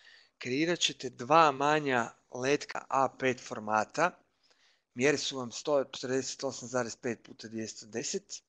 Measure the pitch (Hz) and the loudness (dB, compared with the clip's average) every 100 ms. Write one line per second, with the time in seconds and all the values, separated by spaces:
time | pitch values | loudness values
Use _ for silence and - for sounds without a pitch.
0 | - - _ - 135 131 165 170 - 147 | -20 -20 _ -12 -4 0 0 0 -2 -2
1 | 131 123 123 160 156 135 143 151 147 127 | -10 -8 4 6 6 6 4 2 2 0
2 | 117 - _ 131 127 143 - - - 131 | 0 -6 _ -4 0 0 0 -10 -2 0
3 | 131 - 131 127 - 120 107 107 104 - | 0 0 0 0 -4 -8 0 2 2 0
4 | 170 - _ _ _ _ _ _ _ 123 | 0 -2 _ _ _ _ _ _ _ 2
5 | 135 143 - 135 123 - - 147 127 - | 2 4 0 -4 -6 -6 0 2 2 -4
6 | 127 131 127 - 135 117 120 123 117 - | -2 -2 -2 -6 -6 -6 -4 -4 -4 -4
7 | 127 113 - - 113 110 110 - 113 110 | -6 -6 -8 -16 -10 -8 -8 -10 -10 -8
8 | 143 196 - - | -6 -6 -8 -14